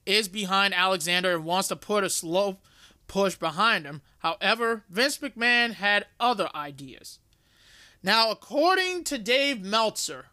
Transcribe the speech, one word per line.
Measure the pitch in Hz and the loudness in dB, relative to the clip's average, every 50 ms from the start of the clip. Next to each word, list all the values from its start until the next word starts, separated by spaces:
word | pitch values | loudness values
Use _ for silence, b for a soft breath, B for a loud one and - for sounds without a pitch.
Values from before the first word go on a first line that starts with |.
| - | -2
is | - 190 214 226 | 0 2 2 2
behind | 185 180 214 202 180 190 196 196 196 185 | 0 -4 -6 -2 0 2 2 2 2 2
Alexander | 180 185 190 190 180 151 175 175 180 180 185 175 | 2 2 2 2 0 0 0 0 0 2 0 0
and | 165 156 | -2 -2
wants | 160 175 190 190 - | -2 -2 0 0 -2
to | 185 | -4
put | 151 - - 202 208 196 | -6 -4 -2 0 0 0
a | 175 | 0
slow | - - - 160 170 185 202 202 190 - _ b b b b b b b b | -2 -4 -4 -2 0 0 0 -2 -4 -8 _ b b b b b b b b
push | - - 190 196 190 180 | -6 0 0 0 0 0
behind | - 175 160 147 175 208 233 220 185 151 | -2 -6 -4 -2 0 2 2 2 0 -2
him. | 139 151 147 - _ _ _ | -8 -14 -16 -16 _ _ _
However, | - 165 165 - - 190 220 233 233 226 226 214 - | -4 -4 -2 0 0 0 0 2 0 -2 -2 -4 -6
Vince | - 175 202 254 294 285 | -6 -2 0 0 0 0
McMahon | - 294 269 - 220 233 240 240 240 240 233 208 | -4 -8 -8 -4 0 2 2 4 4 2 0 -2
had | 165 196 202 208 208 202 - _ - | -2 0 2 2 2 0 -4 _ -2
other | 226 247 240 196 180 151 - | 0 0 2 0 -2 -4 -6
ideas. | 151 147 147 143 131 139 131 113 - - - - - _ _ _ b b b b b b b b b b b b b b | -8 -10 -10 -12 -14 -16 -16 -16 -18 -18 -20 -20 -20 _ _ _ b b b b b b b b b b b b b b
Now, | 185 214 226 226 226 | 2 4 4 4 2
according | 208 - - - 208 277 311 359 370 370 370 370 370 359 311 | 0 -4 -8 -4 0 4 4 4 4 4 2 0 -2 -4 -6
to | - 285 | -6 -6
Dave | 254 196 220 247 277 277 285 277 214 185 | -4 0 0 2 2 2 0 -2 -4 -4
Meltzer, | 196 208 226 226 214 - - - - 143 127 - _ | -2 0 2 2 2 0 -4 -6 -8 -8 -12 -16 _